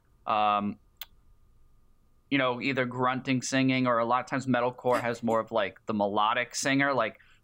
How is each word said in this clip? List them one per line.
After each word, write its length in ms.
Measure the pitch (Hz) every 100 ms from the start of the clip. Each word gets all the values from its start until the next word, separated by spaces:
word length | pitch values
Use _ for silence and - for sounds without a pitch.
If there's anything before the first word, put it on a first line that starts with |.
| _ _ -
um, 500 | 110 107 104 101 - _ - - _ - - _ _ - _ _ _ _ _ -
you 80 | 139
know, 240 | 127 123
either 240 | 117 131 123
grunting 560 | 127 127 131 135 127
singing, 460 | - 135 131 131 127
or 100 | 117
a 60 | 117
lot 160 | 127
of 40 | 120
times 160 | 135 127
metalcore 540 | 123 123 123 127 120
has 200 | 117 117
more 180 | 117 113
of, 120 | 107
like, 280 | 113 98 - -
the 80 |
melodic 640 | 107 101 104 107 123 120 -
singer. 380 | 143 139 143
Like, 260 | 131 110 - _ _